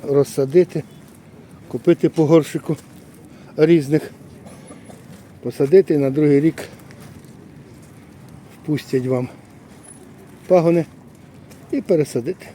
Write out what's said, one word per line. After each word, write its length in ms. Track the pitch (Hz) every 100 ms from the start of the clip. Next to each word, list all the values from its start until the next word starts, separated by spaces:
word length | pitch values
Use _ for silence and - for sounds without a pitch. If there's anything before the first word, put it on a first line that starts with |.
розсадити, 800 | - 139 135 - 135 165 175 160 - - - - - - - - -
купити 400 | 123 - 170 160
по 180 | - 151
горщику 500 | 165 143 156 - 151 - - - - - - - -
різних, 540 | 156 170 135 151 - - - - - - - - - - - - - -
посадити 520 | 120 - 139 185 -
і 40 | 151
на 120 | 139
другий 300 | 135 151 139
рік 240 | 160 156 - - - - - - - - - - - - - - - - - - -
впустять 520 | - - 151 - 131 127
вам 220 | 127 123 - - - - - - - - - - - -
пагони 380 | 180 165 170 156 - - - - - - - -
і 100 | 285
пересадити. 680 | - 170 143 127 123 190 -